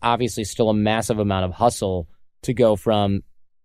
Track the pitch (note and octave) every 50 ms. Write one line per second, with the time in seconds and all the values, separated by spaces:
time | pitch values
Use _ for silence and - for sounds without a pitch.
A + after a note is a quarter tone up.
0 | - A#2+ A#2+ A#2+ B2+ A2+ - - G#2+ G2+ - - A#2+ A2 G#2+ G#2+ G#2 G#2+ A2 A2+
1 | A2 - A#2 G#2+ G#2 G2+ G2 F#2+ F#2 F2+ F2 - A2 B2 - - A2+ G2 F#2 F2+
2 | E2+ - - - - - _ _ - - B2+ A2 B2 A2 G#2+ G#2 - A#2 G#2+ G#2
3 | G2+ G2+ G2 G2 - - - - - - _ _ _